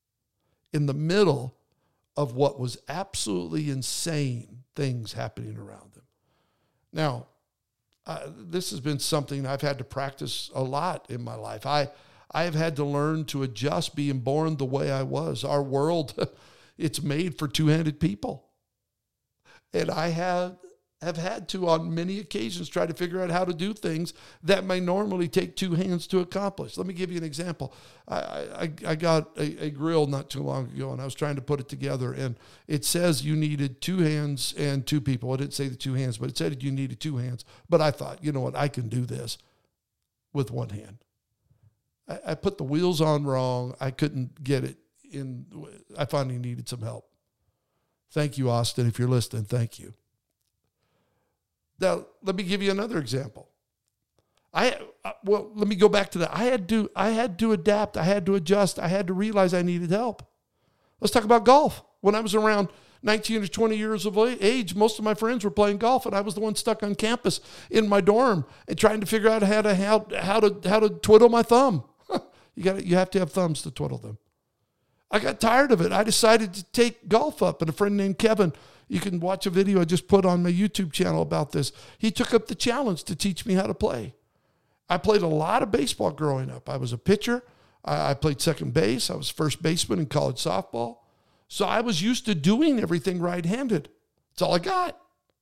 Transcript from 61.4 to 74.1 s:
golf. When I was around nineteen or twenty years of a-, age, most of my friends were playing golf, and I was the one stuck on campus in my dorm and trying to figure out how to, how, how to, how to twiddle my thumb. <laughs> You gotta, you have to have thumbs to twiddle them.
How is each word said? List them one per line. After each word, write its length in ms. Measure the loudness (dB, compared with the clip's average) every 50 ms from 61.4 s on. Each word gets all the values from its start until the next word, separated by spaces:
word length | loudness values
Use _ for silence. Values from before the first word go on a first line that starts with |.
| 8
golf. 400 | 8 8 8 8 4 0 -4 -14 _ _ 0
When 140 | 2 2 2
I 40 | 2
was 160 | 2 2 2
around 340 | 4 4 4 4 2 0 -2 -4 -12 -20 _ _ _
nineteen 420 | 0 0 0 0 0 -2 -2 -2 -2
or 40 |
twenty 280 | -2 0 2 2 2 2
years 300 | 0 0 -2 -2 -2 -2
of 100 | 0 2
a-, 280 | 2 2 2 2 2 2
age, 300 | 2 2 2 -2 -2 2
most 240 | 2 2 2 2 0
of 40 | -2
my 100 | -2 0
friends 300 | 0 0 -2 0 0 -2
were 80 | -2
playing 260 | 2 4 4 4 2
golf, 280 | 2 2 2 2 2 0
and 100 | 0 -2
I 60 | -2
was 140 | -2 -2 -4
the 60 | -4
one 140 | -4 -4 -2
stuck 280 | -2 0 -2 -2 0 -2
on 120 | -4 -2
campus 460 | 0 0 0 0 0 0 -2 -2 -2 -6 -14 -20 -20 -8 0
in 200 | 2 2 4 4
my 100 | 4 4
dorm 460 | 6 6 6 6 6 4 4 2 0 -4 -10 -18 -10
and 100 | -8 -2
trying 240 | 4 4 4 4 4
to 60 | -2
figure 220 | 0 0 4 4 4
out 140 | 4 4 4
how 200 | 4 4 4 4
to, 120 | 4 4
how, 320 | 4 4 4 4 2 2 0 -6 -4
how 180 | -2 2 2 4
to, 300 | 4 4 4 2 0 2
how 100 | 4 4
to 100 | 4 4
twiddle 400 | 0 2 6 10 10 12 12 10
my 140 | 8 6 4
thumb. 400 | 6 6 6 6 6 2 0 -2 -6 _ _ _ -6
<laughs> 120 | -6 -6 -6 -8 _ _ _ _ -8
You 80 | -2 -2
gotta, 220 | -2 0 0 0
you 100 | 2 4
have 120 | 4 4 4
to 100 | 2 0
have 120 | 0 0
thumbs 320 | 0 0 2 0 0 -2 -6
to 80 | -10
twiddle 260 | -8 -6 -6 -6 -6
them. 220 | -8 -10 -12